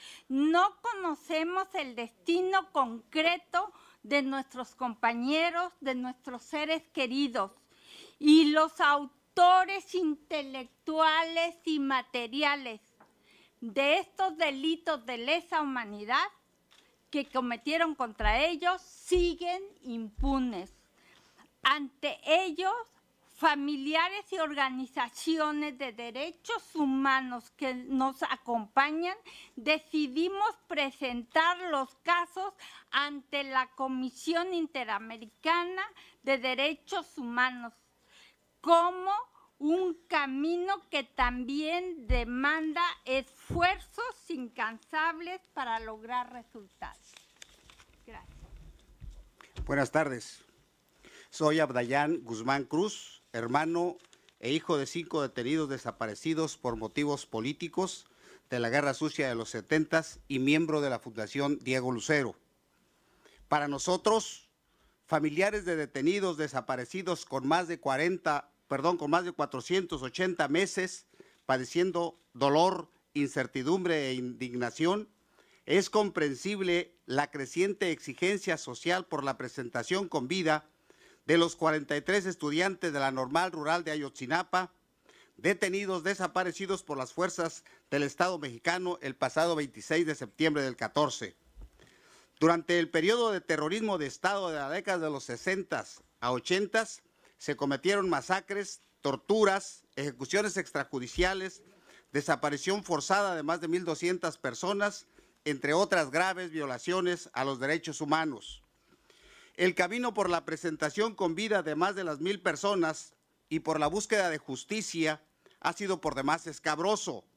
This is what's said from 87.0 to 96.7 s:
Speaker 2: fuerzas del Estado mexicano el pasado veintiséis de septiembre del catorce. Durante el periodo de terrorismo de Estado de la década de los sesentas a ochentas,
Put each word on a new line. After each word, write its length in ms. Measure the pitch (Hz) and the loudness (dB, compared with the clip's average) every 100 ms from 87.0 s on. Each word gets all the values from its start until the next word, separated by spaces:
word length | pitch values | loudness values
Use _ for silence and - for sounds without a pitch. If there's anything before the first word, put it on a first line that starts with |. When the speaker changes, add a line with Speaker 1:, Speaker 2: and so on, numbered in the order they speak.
| 127 | -4
Speaker 2:
fuerzas 520 | - 180 170 165 - - - - | -2 -2 0 -4 -4 -20 -20 -4
del 120 | 143 | -2
Estado 360 | 143 - 180 175 | 0 0 0 0
mexicano 600 | 143 117 - 180 180 175 | -8 -4 -2 0 -2 -4
el 120 | 139 | -6
pasado 400 | 127 131 - 170 | -2 0 2 2
veintiséis 520 | 160 139 110 - 160 160 | 2 -2 -6 -2 0 0
de 80 | |
septiembre 480 | 147 117 - 160 147 | -2 -6 0 2 2
del 120 | 135 | -2
catorce. 640 | 120 110 143 147 - 104 - _ - - _ - _ _ - _ - | -4 -2 2 0 -2 -10 -14 _ -20 -20 _ -20 _ _ -20 _ 2
Durante 380 | 160 170 - 175 | 4 4 2 2
el 100 | 160 | 2
periodo 420 | 165 170 240 233 | 2 2 4 2
de 120 | 190 | 0
terrorismo 560 | - 156 151 208 220 185 | -2 0 0 -2 -2 -2
de 80 | 139 | -4
Estado 420 | - 185 202 180 | -2 -2 -2 -4
de 80 | 151 | -4
la 140 | 139 | -4
década 340 | 175 - 185 | -4 -2 -2
de 60 | 156 | -2
los 140 | 143 | -4
sesentas 800 | - 120 - 190 180 135 101 - _ - | -8 -6 -2 -2 -2 -4 -6 -16 _ -6
a 120 | 120 | -2
ochentas, 680 | 127 - 185 202 | -2 0 0 2